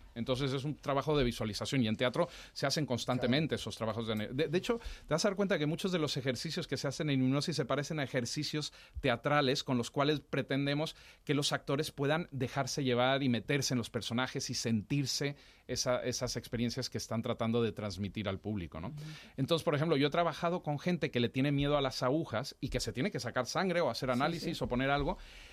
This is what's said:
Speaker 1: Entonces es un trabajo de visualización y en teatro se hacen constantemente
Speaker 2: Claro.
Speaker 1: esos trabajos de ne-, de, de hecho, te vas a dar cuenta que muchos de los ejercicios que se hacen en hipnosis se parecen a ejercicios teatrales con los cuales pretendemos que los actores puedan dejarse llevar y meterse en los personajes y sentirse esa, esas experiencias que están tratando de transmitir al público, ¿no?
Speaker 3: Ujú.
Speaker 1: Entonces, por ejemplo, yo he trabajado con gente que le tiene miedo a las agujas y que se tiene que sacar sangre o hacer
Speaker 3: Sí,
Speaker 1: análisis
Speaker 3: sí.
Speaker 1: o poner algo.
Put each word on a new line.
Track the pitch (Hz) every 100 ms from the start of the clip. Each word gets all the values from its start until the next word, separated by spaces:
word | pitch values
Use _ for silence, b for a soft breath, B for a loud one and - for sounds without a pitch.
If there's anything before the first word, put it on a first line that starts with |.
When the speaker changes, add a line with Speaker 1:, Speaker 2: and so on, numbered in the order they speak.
| -
Speaker 1:
Entonces | 117 113 123 139
es | 135
un | 143 139
trabajo | - 139 139 147
de |
visualización | 123 117 110 98 107 139
y | 110
en | 110
teatro | 127 160 170 B B
se | - 139
hacen | 160 143
constantemente | 117 - 123 123 135 160 110
Speaker 2:
Claro. |
Speaker 1:
esos | 110 -
trabajos | 110 110 113
de |
ne-, | 107 107
de, | 127 143
de | 170
hecho, | - 233
te | - - -
vas | 156
a | 208
dar | 190
cuenta | 196 185
que | 147
muchos | 165 196
de | 180
los | 151 143
ejercicios | 131 127 165 165 156
que | 139
se | 143
hacen | - 151
en | 135
hipnosis | 127 139 143 151
se |
parecen | 123 135 143 160
a |
ejercicios | 131 135 117 - 143 151 143 B B B
teatrales | 135 120 147 147 135 139
con | - 123
los | 113
cuales | - 139 151
pretendemos | - 139 - 139 143 143 156 B B B
que | -
los | 139 143
actores | 143 - 139 156
puedan | - 143 156 175
dejarse | 135 127 139 135 -
llevar | 131 120 127 135
y | 135
meterse | 117 98 143 -
en | 127
los | 107
personajes | 117 - 117 127 139 -
y |
sentirse | 120 120 113 98 143 131 - 143 139 b b -
esa, | 127 131 123
esas | 127 120 123 123
experiencias | - 113 120 131 120
que | 113
están | - 117
tratando | 113 113 113 117
de | 117
transmitir | - 104 90 101 107 98
al | 95
público, | 101 104 82 80
¿no? | 95
Speaker 3:
Ujú. | 151 156 156 B -
Speaker 1:
Entonces, | 135 165
por | -
ejemplo, | 147 165 147
yo | 143
he |
trabajado | 165 170 147 170 180
con | - 147
gente | 180 180 143
que | 123
le | 117
tiene | 131 139
miedo | 143 143 147
a |
las | 139 -
agujas | 127 160 151 107 139 -
y | 139
que | 123
se | -
tiene | 113 180
que | 156
sacar | 120 127 120
sangre | 156 185 175
o | 147
hacer | 113 131
Speaker 3:
Sí, |
Speaker 1:
análisis | 123 147 170 170 151
Speaker 3:
sí. |
Speaker 1:
o | 123
poner | 123 135
algo. | 143 143 196 B B B